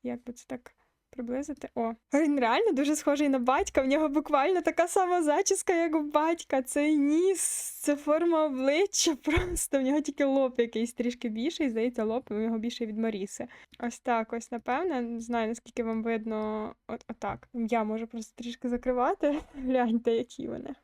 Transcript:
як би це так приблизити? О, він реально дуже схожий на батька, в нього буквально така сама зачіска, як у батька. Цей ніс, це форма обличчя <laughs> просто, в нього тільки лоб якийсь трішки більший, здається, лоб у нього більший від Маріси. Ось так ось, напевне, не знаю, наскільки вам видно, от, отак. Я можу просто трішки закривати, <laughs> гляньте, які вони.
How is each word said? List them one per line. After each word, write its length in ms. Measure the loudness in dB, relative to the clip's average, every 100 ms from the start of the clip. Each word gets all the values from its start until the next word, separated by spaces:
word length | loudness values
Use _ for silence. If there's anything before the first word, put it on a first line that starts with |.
як 200 | -8 -8
би 100 | -10
це 120 | -16 -12
так 260 | -12 -12 _ _ _ _ -12
приблизити? 500 | -6 -6 -6 -10 -8 -4
О, 180 | -4 -6 _
він 260 | 2 4 2
реально 320 | 2 4 4
дуже 240 | 2 2 2
схожий 340 | 2 2 2
на 100 | 2
батька, 420 | 2 2 2 2
в 60 | 4
нього 220 | 2 4
буквально 520 | 0 2 2 4 2
така 260 | 2 2 2
сама 360 | 4 4 4
зачіска, 500 | 4 2 2 0 2
як 220 | 2 2 0
у 60 |
батька. 600 | 2 2 2 0 0 -2
Цей 360 | 0 0 2 4
ніс, 440 | 4 4 2 0 -2 -4 -8 -4
це 140 | -2 -2
форма 500 | 2 2 4 2 2
обличчя 720 | 2 2 2 2 2 0 0
<laughs> 80 |
просто, 560 | 0 0 0 -4 0 0
в 20 |
нього 200 | 2 0
тільки 240 | -2 0 2
лоб 280 | 2 2 0
якийсь 360 | -2 0 -4
трішки 360 | -2 -4 -2 -6
більший, 400 | -2 -4 0 -2
здається, 340 | 0 -2 0
лоб 200 | -2 -2 -4
у 40 |
нього 240 | -4 -2 -2
більший 300 | -4 -4 -6
від 100 | -2
Маріси. 500 | -2 -2 -8 -8 -12 -14 -20 -8
Ось 200 | -8 -6
так 340 | -2 -2 -2
ось, 180 | -8 -8
напевне, 500 | -10 -4 -2 -2 -2
не 200 | -4 -6
знаю, 260 | -4 -2 -2
наскільки 360 | -4 -8 -6
вам 200 | -4 -2
видно, 680 | -2 -2 -2 -4 -4 -4 -6 -12 -12
от, 180 | -12 -10
отак. 400 | -8 -6 -8 -10
Я 300 | -6 0 0
можу 240 | 0 -4 -6
просто 360 | -10 -12 -12
трішки 260 | -12 -8 -4
закривати, 680 | -2 -2 2 0 2 0 0 -6
<laughs> 180 | -8 0
гляньте, 460 | 2 2 2 2
які 360 | 0 -2 -8 -8
вони. 280 | -8 -10 -14